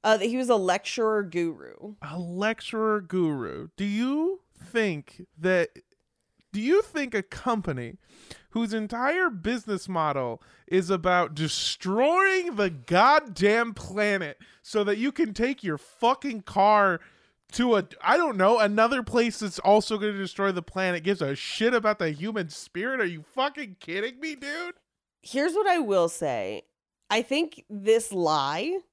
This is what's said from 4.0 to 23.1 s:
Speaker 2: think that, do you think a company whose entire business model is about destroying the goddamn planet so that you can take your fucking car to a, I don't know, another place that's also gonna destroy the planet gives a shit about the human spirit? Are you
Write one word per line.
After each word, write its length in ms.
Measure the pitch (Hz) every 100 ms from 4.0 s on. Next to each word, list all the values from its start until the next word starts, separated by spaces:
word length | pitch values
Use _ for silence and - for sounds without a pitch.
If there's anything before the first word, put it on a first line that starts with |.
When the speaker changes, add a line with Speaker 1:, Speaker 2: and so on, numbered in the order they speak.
| 254 285 330 381 _ _
Speaker 2:
think 680 | - 233 214 151 - - 180 _
that, 320 | 175 185 170 - _ _ _ _ _ _ _
do 80 | 202
you 220 | 233 381
think 320 | 440 320 269
a 80 | 214
company 760 | 185 - 254 226 180 131 120 - _ - - - _
whose 220 | 226 226
entire 560 | 220 214 233 262 349 370
business 580 | 202 180 240 220 196 -
model 540 | 180 156 139 123 113 _ _ -
is 220 | 185 175
about 460 | 190 175 180 170 151
destroying 1200 | 156 - - - 185 202 277 359 381 381 349 214
the 140 | 196
goddamn 1000 | 151 120 175 240 302 285 165 202 220 233 202
planet 640 | - 190 208 196 156 - - _
so 200 | - 214
that 140 | 202 208
you 140 | 262
can 220 | - 320
take 300 | 202 240 269
your 140 | 190 151
fucking 640 | - _ 233 254 285 226
car 580 | - 196 202 214 196 170 - _ _ _ _
to 220 | - 247 214
a, 80 | 185 -
I 160 | 170 285
don't 180 | 330 208
know, 200 | 190 220
another 440 | 208 208 226 269
place 360 | 226 247 233 -
that's 200 | 208 -
also 380 | 180 214 - 220
gonna 180 | 214 196
destroy 340 | 190 - 196
the 120 | 180
planet 400 | 170 190 190 175
gives 180 | 160 196
a 140 | 147 139
shit 380 | - - 226 240
about 240 | 214 208
the 100 | 165
human 400 | 147 196 214 170
spirit? 500 | - - 175 226 262
Are 60 |
you 160 | 190